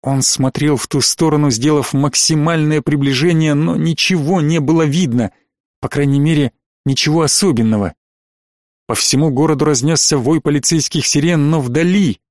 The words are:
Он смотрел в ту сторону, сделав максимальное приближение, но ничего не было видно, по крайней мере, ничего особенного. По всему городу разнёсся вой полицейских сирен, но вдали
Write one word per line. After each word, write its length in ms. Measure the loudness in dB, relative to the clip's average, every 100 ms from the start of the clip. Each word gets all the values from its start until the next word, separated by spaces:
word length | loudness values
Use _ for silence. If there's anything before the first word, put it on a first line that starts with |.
Он 200 | -2 -2
смотрел 560 | -2 -2 -2 -2 -2 -2
в 100 | -2
ту 140 | -2
сторону, 500 | -2 0 0 2 0
сделав 400 | 0 0 0 0
максимальное 880 | -2 0 0 0 0 0 0 0 0
приближение, 760 | 0 0 0 0 2 2 2 2
но 200 | 0 0
ничего 640 | -2 -2 -2 0 0 0
не 200 | 0 0
было 240 | 2 2
видно, 480 | 2 0 0 0 -2 _ _ _ _ _
по 80 | -8
крайней 320 | -2 0 2
мере, 320 | 2 2 0 _ _ _ -4
ничего 380 | -2 0 0
особенного. 720 | 0 0 0 2 2 0 -2 -6 _ _ _ _ _ _ _ _ -8
По 80 | -4
всему 340 | 0 0 0
городу 360 | 0 0 0 0
разнёсся 520 | 0 0 0 0 0
вой 220 | 0 0
полицейских 640 | 0 -2 0 -2 -2 -4 -2
сирен, 440 | 0 0 2 2
но 100 | 0
вдали 600 | 0 0 0 2 0 -2 _